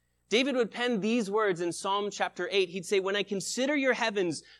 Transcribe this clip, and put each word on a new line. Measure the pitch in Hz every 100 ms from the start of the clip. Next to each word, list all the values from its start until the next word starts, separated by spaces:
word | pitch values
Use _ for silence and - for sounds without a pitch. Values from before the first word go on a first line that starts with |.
| _ _ -
David | 214 269
would | 262 226
pen | - 247 226
these | 208 240 196
words | 208 208 170
in | 175
Psalm | 165 196 202 208
chapter | - 185 - 180
eight. | 202 180
He'd | 185 165
say, | 196
"When | 190 202
I |
consider | 196 196 - - 269
your | 294 269
heavens, | 208 226 202 180 147 -